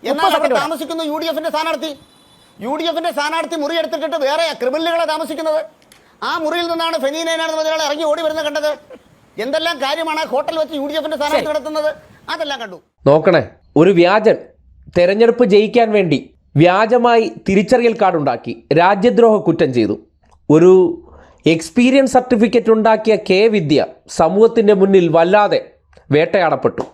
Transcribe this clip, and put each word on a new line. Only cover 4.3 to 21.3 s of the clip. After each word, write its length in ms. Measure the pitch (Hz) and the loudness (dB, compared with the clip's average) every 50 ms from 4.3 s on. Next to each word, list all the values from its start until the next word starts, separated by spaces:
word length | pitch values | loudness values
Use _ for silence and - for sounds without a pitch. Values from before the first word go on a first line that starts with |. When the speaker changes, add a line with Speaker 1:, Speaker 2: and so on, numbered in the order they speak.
| 294 320 339 320 285 - | -2 -2 -2 -4 -4 -4
Speaker 1:
ക്രിമിനലുകളെ 460 | 240 254 262 311 330 339 330 330 339 302 311 | -6 -4 -4 -4 -4 -2 -2 -2 -2 -2 -4
താമസിക്കുന്നത്. 460 | 311 320 311 320 302 320 320 302 320 302 311 _ _ _ _ - _ _ _ _ _ - 247 | -6 -6 -8 -8 -6 -4 -4 -4 -4 -6 -8 _ _ _ _ -20 _ _ _ _ _ -8 -6
ആ 20 | 302 349 320 | -6 -4 -4
മുറിയിൽ 220 | 302 330 349 349 339 | -4 -4 -4 -4 -4
നിന്നാണ് 240 | 339 330 330 330 330 311 247 | -4 -4 -4 -4 -4 -4 -4
ഫെനി 160 | 277 285 320 330 330 | -4 -6 -4 -6 -6
നയനാർ 220 | 330 320 330 320 311 | -4 -4 -4 -6 -4
എന്ന 80 | 311 311 311 | -4 -4 -4
ഒരാൾ 140 | 320 320 311 285 | -4 -4 -4 -4
ഇറങ്ങി 180 | 294 302 330 302 | -4 -4 -2 -4
ഓടി 120 | 294 339 330 | -4 -2 -4
വരുന്നത് 200 | 311 311 320 302 294 | -4 -4 -4 -6 -6
കണ്ടത്. 220 | 285 302 294 302 302 - - _ 262 240 _ _ _ _ _ _ _ - 214 | -6 -4 -4 -4 -6 -6 -12 _ -20 -20 _ _ _ _ _ _ _ -10 -8
എന്തെല്ലാം 320 | 254 285 320 320 339 339 269 269 | -6 -4 -4 -4 -4 -6 -4 -4
കാര്യമാണ് 360 | 269 294 320 330 320 311 311 320 233 240 | -4 -4 -4 -4 -6 -4 -6 -6 -4 -4
ഹോട്ടൽ 220 | 269 285 - 330 320 | -4 -4 -4 -4 -4
വെച്ച് 120 | 311 254 330 285 | -6 -6 -6 -8
യു 60 | 269 294 | -8 -6
ഡി 60 | 285 320 | -6 -6
എഫിന്റെ 180 | 285 311 302 254 | -6 -6 -6 -4
സ്ഥാനാർത്ഥി 260 | 294 294 302 277 - | -4 -2 -2 -2 -2
Speaker 2:
ശരി. 60 | 302 302 | -2 -6
Speaker 1:
നടത്തുന്നത്, 360 | 302 247 311 302 311 302 302 302 - - _ - _ _ - 311 | -6 -6 -6 -6 -4 -4 -4 -6 -6 -18 _ -20 _ _ -12 -8
അതെല്ലാം 240 | 320 320 294 277 247 | -8 -8 -8 -8 -10
കണ്ടു. 160 | 233 208 180 156 _ _ _ _ _ 135 | -12 -16 -16 -20 _ _ _ _ _ 2
Speaker 3:
നോക്കണേ, 320 | 143 160 151 196 175 156 113 - _ _ _ _ _ 143 | 2 4 4 2 2 2 0 -2 _ _ _ _ _ 2
ഒരു 100 | 165 190 202 170 | 4 4 4 4
വ്യാജൻ 380 | 170 175 196 - - 220 170 - - - _ _ _ _ _ _ _ - _ | 4 4 4 2 2 2 2 0 -4 -20 _ _ _ _ _ _ _ -6 _
തെരഞ്ഞെടുപ്പ് 480 | 175 175 180 196 214 233 233 233 233 247 202 | 0 0 0 2 2 2 2 4 2 2 4
ജയിക്കാൻ 360 | 190 202 214 214 - 240 226 220 208 | 4 4 2 4 2 2 2 2 2
വേണ്ടി 220 | 208 190 165 147 131 - - _ _ _ _ _ 143 | 0 0 0 -2 -2 -4 -10 _ _ _ _ _ 4
വ്യാജമായി 680 | 160 175 180 196 220 226 247 247 233 240 233 233 226 - - - - - | 4 4 4 2 2 2 2 2 2 2 2 2 0 -2 -6 -8 -6 0
തിരിച്ചറിയൽ 460 | 190 196 208 - 262 240 240 233 220 - | 0 0 2 2 2 2 2 0 0 2
കാർഡ് 180 | 214 190 180 160 | 0 0 0 0
ഉണ്ടാക്കി 320 | 143 139 120 117 - 120 117 - _ _ 143 156 | -2 -2 -4 -4 -6 -12 -12 -12 _ _ 2 2
രാജ്യദ്രോഹ 560 | 170 185 202 196 180 202 196 196 233 226 214 208 - | 4 4 2 2 2 2 4 4 4 4 4 2 0
കുറ്റം 240 | - 160 160 175 139 127 | -2 0 0 0 0 2
ചെയ്തു. 180 | 123 110 95 104 - - _ _ _ _ _ _ _ _ _ 143 | 0 0 0 -2 -6 -8 _ _ _ _ _ _ _ _ _ 4
ഒരു 180 | 156 170 185 185 185 180 170 - - - - - - - _ | 6 6 6 6 6 4 2 -2 -8 -14 -20 -20 -20 -20 _